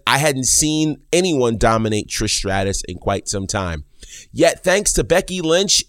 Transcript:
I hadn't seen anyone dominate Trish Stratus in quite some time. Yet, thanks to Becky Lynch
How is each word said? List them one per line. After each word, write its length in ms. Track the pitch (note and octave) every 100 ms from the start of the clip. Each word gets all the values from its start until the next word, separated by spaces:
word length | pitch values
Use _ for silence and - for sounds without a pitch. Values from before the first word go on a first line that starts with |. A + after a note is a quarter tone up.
| -
I 120 | C3
hadn't 280 | D3+ C3 B2
seen 520 | - D#3 D#3 D#3 D3 -
anyone 440 | E3+ F#3 D3 B2 A2+
dominate 500 | A#2 A2+ A2 G#2+ -
Trish 280 | - G#2+ -
Stratus 460 | F#2+ F#2+ F#2+ F#2 -
in 120 | F2+
quite 280 | - G2 -
some 220 | G2+ F#2+
time. 360 | G#2+ F#2 D#2+ C#2+ - - - -
Yet, 300 | - - -
thanks 300 | - F#3+ G#3
to 100 | -
Becky 380 | B2+ E3 F#3 F#3
Lynch 420 | D#3+ E3+ G3+ -